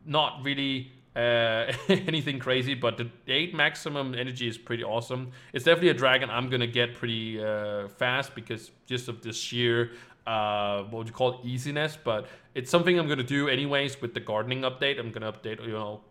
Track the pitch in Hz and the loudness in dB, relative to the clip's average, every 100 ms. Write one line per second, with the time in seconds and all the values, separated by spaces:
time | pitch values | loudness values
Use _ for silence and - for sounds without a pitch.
0 | 156 147 143 - 135 139 139 131 123 - | 0 0 0 -2 -4 -2 -2 -2 -6 -16
1 | _ - 120 117 117 113 117 123 - 185 | _ 0 2 4 4 2 0 -4 2 2
2 | 185 156 151 135 123 127 123 131 120 110 | 2 -2 -2 -4 0 0 2 0 0 0
3 | 117 - - 135 175 160 151 156 160 147 | -8 -8 -2 0 0 2 2 2 -6 -4
4 | 135 123 127 123 120 113 - 117 107 110 | -4 -4 -6 -2 -4 -4 -6 -4 -2 -2
5 | 117 127 127 - - 143 123 165 175 127 | -2 -6 -6 -14 -8 0 6 6 6 6
6 | 131 131 131 113 127 127 120 120 120 120 | 6 6 4 -2 0 0 0 2 0 0
7 | 120 113 110 110 107 107 104 104 101 - | -4 -4 -4 -4 -2 -2 -2 -4 -6 -2
8 | 127 127 135 - 110 110 - _ - 123 | 0 0 -2 -10 -10 -10 -10 _ -6 -6
9 | 123 107 117 110 - 120 120 117 117 - | -6 -10 -8 -8 -6 2 4 4 2 -4
10 | - - - 110 107 104 104 101 101 113 | -20 -14 -4 0 0 0 0 -2 -4 -8
11 | 113 113 127 127 120 127 131 147 156 151 | -10 0 0 0 -6 -6 -4 -2 -2 -4
12 | - 110 95 - - - 120 170 170 180 | -2 -2 -4 -16 -10 -8 2 4 6 4
13 | 156 143 120 143 143 131 143 139 139 127 | 4 0 2 2 4 2 2 0 0 -4
14 | 117 117 101 107 117 127 131 127 139 135 | -6 -6 -2 -2 0 0 -2 0 0 0
15 | 113 107 110 107 110 110 117 107 104 107 | -4 -6 -8 -6 -8 -8 -6 -6 -6 -8
16 | - | -14